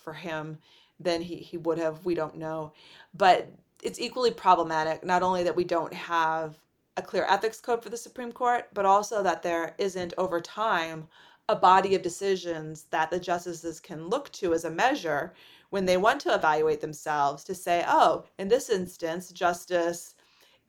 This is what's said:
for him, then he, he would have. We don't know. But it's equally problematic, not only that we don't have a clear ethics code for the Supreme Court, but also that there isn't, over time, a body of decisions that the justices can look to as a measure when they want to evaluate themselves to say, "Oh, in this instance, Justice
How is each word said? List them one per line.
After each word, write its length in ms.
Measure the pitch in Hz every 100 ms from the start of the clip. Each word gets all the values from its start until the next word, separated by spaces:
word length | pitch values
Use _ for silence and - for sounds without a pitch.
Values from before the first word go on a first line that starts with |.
for 100 | -
him, 460 | 156 165 156 156 156 _ _ _ -
then 240 | 170 170
he, 140 | 175 170
he 220 | - 170
would 200 | 160 165
have. 260 | 160 156
We 100 | 180
don't 220 | 165 156 160
know. 360 | 156 160 151 - - - - -
But 320 | 196 175 - - _ _
it's 160 | - -
equally 320 | 240 - 247
problematic, 720 | 233 190 175 165 160 160 156
not 180 | - 180
only 220 | 185 185
that 100 | 175
we 100 | 160
don't 300 | 180 170 160
have 640 | 180 - 170 160 160 160 156 _ _ _ -
a 60 |
clear 240 | 190 196 -
ethics 320 | 196 220 226
code 240 | - 233
for 40 | 214
the 80 | 226
Supreme 360 | - - 240
Court, 340 | 240 247 240 -
but 100 | 208
also 380 | 196 196 208 220
that 220 | 190 165
there 320 | 175 165 165 -
isn't, 360 | 196 185 175 170
over 220 | 185 170
time, 680 | 170 - 220 185 165 160 156 - - _ -
a 60 | 208
body 380 | 185 190 190
of 60 | 190
decisions 840 | 170 - 196 190 175 165 156 156
that 260 | - 165 160
the 100 | 180
justices 580 | 175 175 180 160 170 165
can 300 | - 151 165
look 240 | 247 285
to 220 | - 185
as 100 | 165
a 60 | 165
measure 640 | 165 233 285 175 147 170 - - - _
when 160 | 196
they 140 | 185 180
want 200 | 208 294
to 160 | 349
evaluate 460 | 208 160 151 156 151
themselves 640 | 156 151 - 147 143 151
to 100 | -
say, 300 | 185 - 175 -
"Oh, 380 | 311 208 151 - -
in 100 | 196
this 220 | 240 -
instance, 600 | 202 180 - 165 170 180
Justice 840 | - 180 175 - 175 170 170 - - _ _ _ _